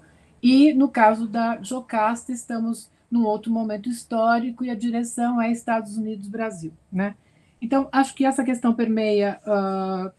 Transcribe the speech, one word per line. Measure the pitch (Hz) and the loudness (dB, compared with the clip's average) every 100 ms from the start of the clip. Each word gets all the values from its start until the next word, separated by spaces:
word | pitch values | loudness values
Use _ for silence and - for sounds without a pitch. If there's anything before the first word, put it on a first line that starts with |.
| _ _ _ _ | _ _ _ _
e | 247 262 302 | 4 8 8
no | 262 277 | 6 2
caso | 247 220 226 220 | 6 6 6 -2
da | 233 226 226 | -2 -2 -4
Jocasta, | 196 254 - 226 214 240 - | -6 -8 -4 -2 0 -2 -6
estamos | 240 - 233 226 214 - _ _ | -10 -6 -4 -4 -6 -12 _ _
num | 233 214 | 0 0
outro | 214 220 | 0 -2
momento | 226 214 208 247 | -4 -4 -6 -8
histórico | 233 - 226 226 233 247 233 | -10 -4 0 2 2 0 -6
e | 247 | -6
a | 226 | -4
direção | 240 233 233 247 240 240 | -4 -4 -4 -4 -2 0
é | 226 | 0
Estados | 233 - 226 208 220 | -2 -2 -4 -4 -6
Unidos, | 214 208 202 | -6 -8 -10
Brasil, | 226 220 180 160 - _ | -8 -8 -8 -14 -16 _
né? | 185 202 - _ _ _ _ | -4 -4 -6 _ _ _ _
Então, | 233 269 269 | -2 0 2
acho | 262 262 | 0 0
que | - 269 | 0 0
essa | 269 | 2
questão | 254 247 240 | -2 0 0
permeia, | 226 226 220 214 208 202 - 214 | 0 0 0 2 2 0 -2 -2
ah, | 202 190 190 190 190 190 | 0 0 -2 -4 -4 -6